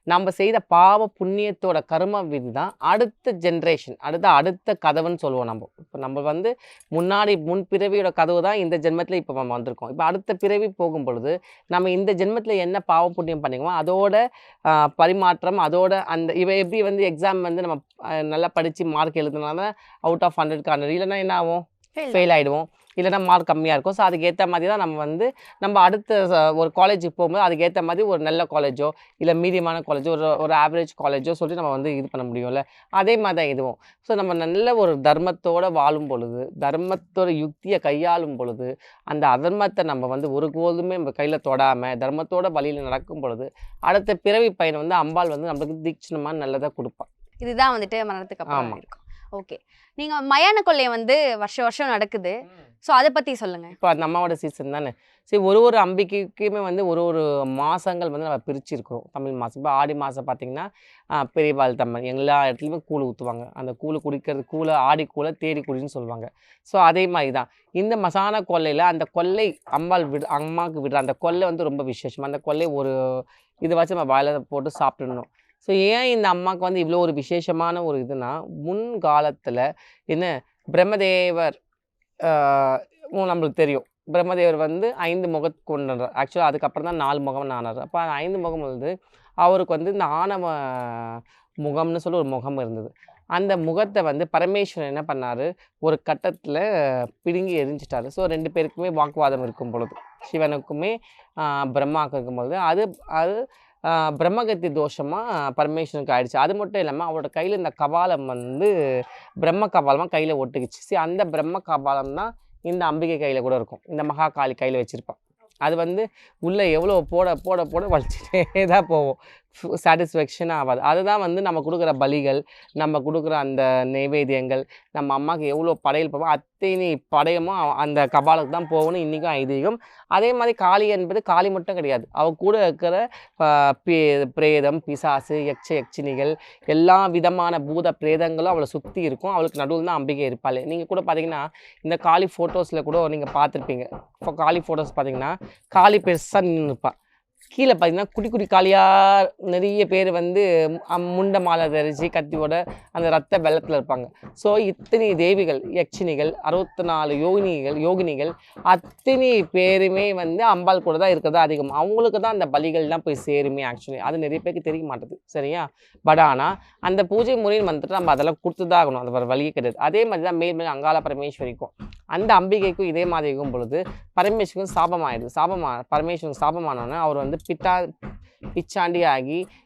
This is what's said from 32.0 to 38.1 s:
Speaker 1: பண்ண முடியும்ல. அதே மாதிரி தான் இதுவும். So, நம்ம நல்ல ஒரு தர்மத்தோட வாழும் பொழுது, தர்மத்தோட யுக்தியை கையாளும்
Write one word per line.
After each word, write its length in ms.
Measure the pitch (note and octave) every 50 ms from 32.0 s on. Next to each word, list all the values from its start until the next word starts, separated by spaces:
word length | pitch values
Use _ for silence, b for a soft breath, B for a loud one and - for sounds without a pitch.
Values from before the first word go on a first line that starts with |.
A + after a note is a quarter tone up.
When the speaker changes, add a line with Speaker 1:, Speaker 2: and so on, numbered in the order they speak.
| C3+ -
Speaker 1:
பண்ண 220 | - C3 B2+ A#2+ A#2
முடியும்ல. 300 | A#2+ B2 B2 B2+ C#3 C#3 b b b b b
அதே 280 | - G3 F#3+ A3 A#3
மாதிரி 240 | A3 G#3+ F#3+ E3 E3
தான் 100 | D#3 C#3+
இதுவும். 280 | C3+ C3+ C3 B2+ - b b b b b
So, 140 | _ - A3
நம்ம 180 | G3+ G3 F3+ F3
நல்ல 420 | E3+ E3 E3 F3 G3+ A#3 B3 A#3
ஒரு 240 | A3 G3 E3+ D3+ C#3 C3
தர்மத்தோட 680 | D3+ D3+ D#3+ F3 F#3 E3 - - F3 E3+ F3 F#3 F#3
வாழும் 360 | E3 D3+ C#3 D3 D#3 D3+ D3+
பொழுது, 440 | C3+ C3 A#2+ A#2+ A#2 A#2+ B2 C3 - - -
தர்மத்தோட 680 | C#3+ C#3+ D3+ D#3+ F3+ F#3 F#3+ F#3 - _ _ F#3+ F#3
யுக்தியை 520 | F#3 D#3+ D3 D#3 D3+ - _ - F#3+ G3+ E3+
கையாளும் 560 | - C#3+ D3 D3 E3+ F3